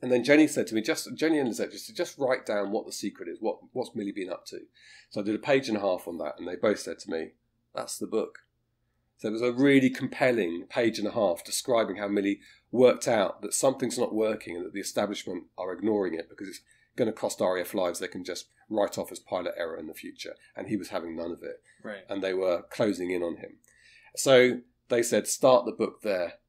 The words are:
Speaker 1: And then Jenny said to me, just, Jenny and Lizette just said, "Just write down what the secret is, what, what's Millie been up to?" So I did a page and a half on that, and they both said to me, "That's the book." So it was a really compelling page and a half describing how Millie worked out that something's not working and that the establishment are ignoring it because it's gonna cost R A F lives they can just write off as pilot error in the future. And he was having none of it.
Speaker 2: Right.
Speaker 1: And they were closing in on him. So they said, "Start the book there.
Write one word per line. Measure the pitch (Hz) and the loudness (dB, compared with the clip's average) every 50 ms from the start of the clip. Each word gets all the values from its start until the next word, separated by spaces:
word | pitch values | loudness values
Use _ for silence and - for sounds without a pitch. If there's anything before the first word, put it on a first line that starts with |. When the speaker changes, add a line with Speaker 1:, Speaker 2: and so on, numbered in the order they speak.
Speaker 1:
And | - 123 | 2 4
then | 127 123 117 | 2 2 6
Jenny | 135 143 147 156 | 6 8 8 8
said | 147 - - 110 - | 6 4 0 -2 0
to | 110 | 0
me, | 110 | -2
just, | 110 - 160 - - - 127 | 0 0 -2 -2 -4 -10 -6
Jenny | - 151 160 165 151 | -2 0 2 2 2
and | 139 | 2
Lizette | 120 104 - 107 - | 0 -2 -4 -4 -6
just | - 101 - | -6 -12 -14
said, | - 113 | -14 -6
"Just | - 175 - - - | -6 -6 -6 -4 -4
write | 139 123 131 127 - | 0 0 0 0 -2
down | - 110 104 101 98 101 | -4 -2 -2 -2 0 -2
what | 107 - | -4 -4
the | - - | -4 -10
secret | - - 101 - - 95 85 | -6 -6 -6 -8 -8 -12 -12
is, | 80 - | -10 -6
what, | 107 110 90 - - - _ | -4 -4 -4 -6 -10 -12 _
what's | 123 120 - - | -8 -8 -6 -6
Millie | 113 104 101 | -6 -6 -6
been | 90 101 95 90 | -6 -6 -8 -8
up | 87 - - | -8 -10 -10
to?" | - - 90 - - _ _ _ - - - - _ | -14 -14 -14 -16 -16 _ _ _ -20 -20 -20 -20 _
So | - 110 | -8 -6
I | 101 | -2
did | 101 107 | -2 -2
a | 104 | -4
page | - - 143 135 135 127 | 0 2 2 2 2 2
and | 110 | -2
a | 104 98 | 0 2
half | 98 92 87 - - | 0 0 0 -4 -8
on | 87 | -8
that, | 85 78 73 69 - | -6 -6 -8 -8 -8
and | 87 85 | -10 -10
they | 90 | -8
both | 90 - 110 101 - | -2 0 0 0 0
said | - - 82 - | -2 -10 -10 -10
to | - 98 | -8 -6
me, | 87 82 78 - _ _ _ _ _ _ _ _ _ | -6 -6 -6 -6 _ _ _ _ _ _ _ _ _
"That's | - - - - - | -10 -8 -8 -8 -10
the | - | -8
book." | - - 110 - - - - _ _ _ _ _ _ _ _ _ _ _ _ _ _ _ _ | -4 -2 -2 -4 -4 -8 -18 _ _ _ _ _ _ _ _ _ _ _ _ _ _ _ _
So | - 113 | -6 -6
it | 107 | -4
was | 113 120 | -2 -2
a | 123 120 | -2 2
really | 120 135 143 139 135 127 127 | 4 6 8 8 8 6 6
compelling | 131 - 131 127 - - 139 131 123 113 98 85 85 85 95 - | 2 0 -6 -6 -2 2 2 2 4 2 0 0 -2 -6 -8 -6
page | - 131 120 113 110 - | -2 0 0 2 0 0
and | 101 | -4
a | 104 - | -4 0
half | 120 107 95 85 - - | 2 2 2 2 0 -6
describing | - - - - - 123 113 110 98 95 | -8 -8 -8 -2 2 2 2 2 2 -2
how | 95 104 101 | -4 -4 -2
Millie | 101 101 98 101 101 - - - - _ _ _ - | 0 2 2 2 0 -2 -6 -20 -20 _ _ _ 2
worked | 113 127 123 - - - | 6 8 8 6 6 2
out | - 120 110 98 87 - - - | 0 2 4 4 2 0 -6 -8
that | 101 - | -6 -4
something's | - - 135 131 131 - 117 113 127 | 2 2 2 2 2 -2 -2 0 0
not | 120 104 - | -2 0 0
working | 107 110 107 107 104 - - 85 | 0 0 0 0 -2 -6 -10 -8
and | 87 92 | -8 -8
that | 92 - | -8 -8
the | 98 | -8
establishment | 92 - - - 107 101 104 - - - 95 90 - _ _ - | -8 -6 -2 -2 -2 -2 -2 -6 -6 -8 -8 -8 -10 _ _ -10
are | 90 92 92 | -8 -8 -6
ignoring | 85 92 110 110 104 98 90 82 | -2 0 2 2 2 2 0 -2
it | 82 82 - | -6 -8 -10
because | - - 104 95 | -12 -14 -14 -14
it's | 90 - _ _ _ _ _ _ _ | -14 -16 _ _ _ _ _ _ _
gonna | - 131 110 107 | -2 -2 -2 -2
cost | - - 107 - - 110 | -2 -4 -6 -2 0 0
R | 92 92 92 | 0 2 0
A | |
F | 87 - - | -2 -4 -2
lives | 104 92 87 85 - | -2 0 0 -2 -2
they | 92 90 | -6 -8
can | - 95 90 | -8 -8 -8
just | - 90 - - _ _ _ _ _ | -8 -8 -10 -10 _ _ _ _ _
write | 107 107 101 - - | 0 0 0 0 0
off | - 90 - 92 | -4 -6 -6 -8
as | - | -16
pilot | _ - - 92 87 87 - - | _ -6 -6 -4 -4 -4 -4 -4
error | 85 82 82 | -6 -6 -6
in | 85 80 78 | -8 -10 -12
the | 78 | -14
future. | - - - - - - - - _ _ - _ | -14 -14 -16 -14 -14 -14 -14 -14 _ _ -18 _
And | - - - | -12 -6 -4
he | 110 101 | -4 -4
was | 87 - | -4 -4
having | - 92 82 85 82 | -6 -6 -6 -6 -8
none | 80 85 85 85 | -6 -6 -8 -8
of | - - | -8 -10
it. | 80 71 - _ _ _ _ _ | -12 -12 -12 _ _ _ _ _
Speaker 2:
Right. | 113 104 98 92 _ | -12 -12 -12 -10 _
Speaker 1:
And | 101 98 92 | -6 -4 -2
they | 95 92 | -2 0
were | 92 95 92 87 85 - - | 0 2 2 0 0 -2 -8
closing | - - 127 107 101 85 90 90 | -2 0 0 0 2 0 -2 -2
in | 92 90 87 | -2 -2 -2
on | 85 78 | -4 -6
him. | - - - - _ _ _ _ _ _ - - - _ - _ | -8 -12 -18 -18 _ _ _ _ _ _ -20 -20 -20 _ -20 _
So | - - 139 135 127 127 127 120 - - _ _ _ _ _ | -4 4 8 8 8 8 8 4 0 -6 _ _ _ _ _
they | 123 120 120 | 0 0 2
said, | 120 - 107 101 | 2 2 2 2
"Start | - - - - 135 127 120 - | 0 -4 4 6 8 8 8 6
the | 110 107 | 4 -2
book | - 113 92 - - - | -2 -2 -2 -2 -6 -4
there. | 107 98 90 87 85 - - _ | -2 0 0 -2 -4 -6 -12 _